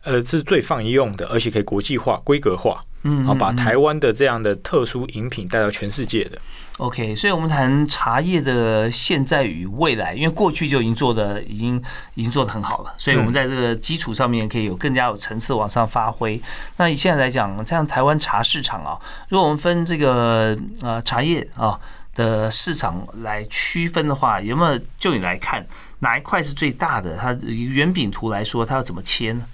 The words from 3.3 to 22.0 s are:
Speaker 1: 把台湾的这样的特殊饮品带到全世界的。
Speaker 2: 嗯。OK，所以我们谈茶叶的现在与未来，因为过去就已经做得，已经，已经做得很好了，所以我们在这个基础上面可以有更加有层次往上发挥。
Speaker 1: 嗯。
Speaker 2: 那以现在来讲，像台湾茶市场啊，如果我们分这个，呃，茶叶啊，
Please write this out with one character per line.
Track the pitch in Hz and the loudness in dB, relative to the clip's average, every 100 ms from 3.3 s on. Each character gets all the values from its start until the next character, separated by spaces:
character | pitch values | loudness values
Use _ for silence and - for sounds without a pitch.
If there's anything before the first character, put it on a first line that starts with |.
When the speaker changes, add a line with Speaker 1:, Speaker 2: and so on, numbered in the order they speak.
Speaker 1:
把 | 135 - | 4 2
台 | 120 120 120 | 2 4 4
湾 | 151 151 | 4 4
的 | 143 | 2
这 | 110 135 | 4 2
样 | 120 | 2
的 | 107 | 0
特 | 98 - 165 120 | 0 0 0 2
殊 | 127 123 | -2 -6
饮 | 110 120 | -6 -6
品 | 123 90 | -6 -2
带 | 110 | 2
到 | 104 | 2
全 | 104 104 | 0 -6
世 | 104 107 | -4 -2
界 | 113 | 0
的。 | 95 - | -2 -6
Speaker 2:
嗯。 | - - - - | -14 -14 -14 -8
OK， | 123 117 113 107 | -6 -4 -4 0
所 | 208 | 2
以 | |
我 | 180 | 2
们 | 160 | 2
谈 | 156 131 139 147 | 2 4 4 2
茶 | - - 120 | 2 2 2
叶 | 165 180 | 2 2
的 | 135 123 113 110 110 | 2 2 4 2 2
现 | 120 - 165 | 0 0 0
在 | 135 151 | 2 2
与 | 127 80 95 | 0 -2 -6
未 | 110 160 113 | 0 0 2
来， | 87 | -2
因 | 92 | -2
为 | 156 | -2
过 | 160 202 | 2 0
去 | - 151 | 2 0
就 | 139 | 2
已 | |
经 | 113 | 2
做 | 113 131 | 2 2
得， | 113 101 101 | 2 0 -2
已 | 101 107 | -6 -4
经， | 117 123 123 - - | -2 -2 -4 -12 -12
已 | - | -4
经 | 113 | -2
做 | 127 | 0
得 | 120 | 0
很 | 107 | -2
好 | 98 - | -4 -4
了， | - - | -6 -6
所 | - | 0
以 | 131 | 2
我 | |
们 | 110 | 4
在 | 131 131 | 2 0
这 | 131 | 0
个 | 120 | 0
基 | 113 - 156 | 0 -2 -4
础 | - | -2
上 | 107 127 | 0 2
面 | 117 107 | 2 0
可 | 117 | -2
以 | |
有 | 107 90 | -2 -2
更 | 151 | 0
加 | 131 123 | 2 0
有 | 104 | 0
层 | - 110 | -6 -4
次 | - | -2
往 | 123 104 | 0 0
上 | 120 113 | 0 0
发 | 120 110 | 2 -2
挥。 | 117 113 110 | 0 -2 -2
Speaker 1:
嗯。 | - - - - | -6 -10 -10 0
Speaker 2:
那 | 175 | 2
以 | |
现 | 143 185 156 | 2 2 2
在 | |
来 | 131 | 2
讲， | 127 101 98 107 | 2 -2 -2 -2
像 | 165 | 0
台 | 151 - | 0 2
湾 | 135 151 | 2 2
茶 | - 104 | 2 0
市 | 117 160 | 0 0
场 | 135 95 | -2 -4
啊， | 76 71 - - - | -6 -8 -10 -14 0
如 | 190 | 4
果 | |
我 | 165 | 4
们 | 151 | 4
分 | 156 175 | 2 0
这 | 170 165 | 0 2
个， | 143 123 117 113 110 107 - - | 4 4 4 4 2 0 -4 -6
呃， | 123 113 | -4 -2
茶 | 113 120 | 0 0
叶 | 147 165 - - | 2 0 -2 -2
啊， | 113 - - - | -2 -2 -6 -12